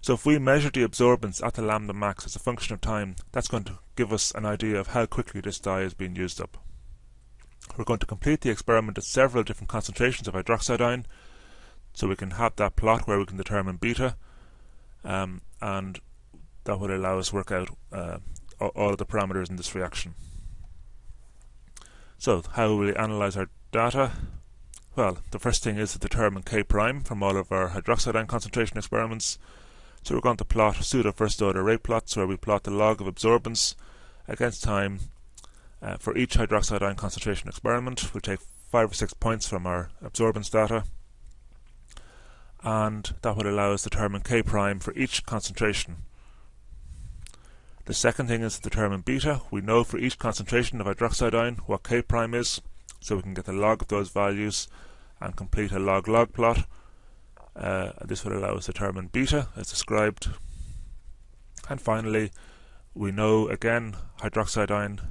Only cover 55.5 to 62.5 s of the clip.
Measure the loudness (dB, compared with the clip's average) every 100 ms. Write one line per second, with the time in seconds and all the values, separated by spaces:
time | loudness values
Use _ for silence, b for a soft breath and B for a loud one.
55.5 | 0 0 0 2 2 4 4 4 4 4
56.5 | 4 2 b b b b b b -20 -18
57.5 | -8 -4 -2 -4 -8 -8 -6 -4 -4 -2
58.5 | -4 -6 -4 -4 -4 -4 -2 2 0 0
59.5 | -6 -8 -6 0 2 2 0 -6 -6 B
60.5 | B B B B B -16 -18 -20 -20 -20
61.5 | -16 -10 -6 0 0 2 2 0 b b